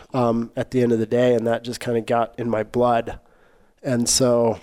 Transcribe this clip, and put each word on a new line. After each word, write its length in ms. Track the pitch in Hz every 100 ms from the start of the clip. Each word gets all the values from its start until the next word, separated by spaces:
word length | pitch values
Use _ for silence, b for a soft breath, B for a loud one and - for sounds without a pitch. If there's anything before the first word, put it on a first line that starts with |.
| -
um, 360 | 127 120 117 117 -
at 160 | 120
the 100 | 127
end 80 | 120
of 60 | 113
the 80 | 110
day, 280 | 120 123
and 120 | 120 113
that 160 | 117
just 160 | 123 113
kinda 220 | - 117
got 340 | 107 117 113 -
in 120 | 117
my 140 | 110
blood. 560 | 107 120 123 117 117 - b b b b b b
And 260 | 143 120 117
so 500 | - 127 120 117 98